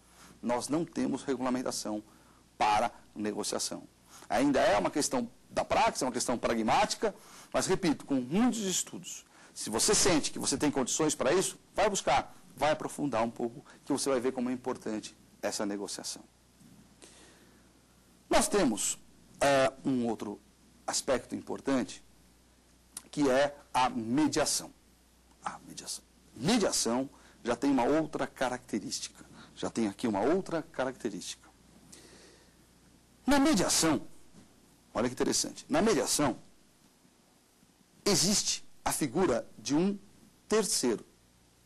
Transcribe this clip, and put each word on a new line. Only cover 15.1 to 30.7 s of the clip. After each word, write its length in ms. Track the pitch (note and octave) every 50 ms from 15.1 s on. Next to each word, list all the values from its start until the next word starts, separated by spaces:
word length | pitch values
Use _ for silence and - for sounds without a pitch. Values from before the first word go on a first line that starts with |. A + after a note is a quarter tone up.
| - - - - - -
essa 240 | - G#2 - - A2
negociação. 560 | G2+ G2+ G2+ G2+ F2+ - - - - - - - - _ _ _ _ _ - - - - - - - - - - - - - - - - - - - - - - - _ _ _ _ _ _ _ _ _ _ _ -
Nós 180 | - D4+ - -
temos, 500 | - G3+ D#4+ C4+ G#2+ G2+ - - - - - - - - - - - -
eh, 280 | C3+ C#3+ C#3 C3+ C3+ C3+ - - -
um 220 | - C3+ B2 A#2
outro 340 | A#2 A2 - - G#2+ G#2 - - _ _ _ _ - - - -
aspecto 480 | - - - - - C3 A#2+ - - A2
importante, 680 | G#2 G2 - G#2 G2+ - C3+ C#3 C3 G#2 - - - - - - - - - - _ _ _ _ _ _ _ _ _ _ _ - - - - - D3
que 100 | C#3+ C3+
é 240 | B2+ C3+ C#3+ C#3+ - - - - -
a 160 | C3 B2+ B2+
mediação. 840 | B2 B2 A2 A2+ A#2+ D3 D#3 C#3+ C#3+ D#3 C#3+ - - - - - - _ _ _ _ _ _ _ _ _ _ _ _ _ -
A 140 | - - - -
mediação. 380 | E2+ D#2+ - - - - - - _ _ _ _ - -
Mediação 720 | G#2+ A#2 E3+ A#3+ A#3+ F#3+ C3 - - - A2+ A#2 B2+ C3+ C#3 - - - - - -
já 140 | - A2 A#2+
tem 120 | - - C#3+
uma 140 | C#3 B2+
outra 460 | A#2+ B2+ D3 D#3+ D#3 D3 - D3+ C#3 -
característica. 960 | - - C3+ B2 B2 B2 - - - G#2 - C#3 - - - - - - - - - - - - -
Já 120 | - - F#2
tem 200 | - A#2 A2+ G2+
aqui 180 | G2 - -
uma 140 | A#2 G#2 F#2+
outra 420 | G#2+ C3+ E3+ G3 - - E3+ D#3+
característica. 840 | D3 -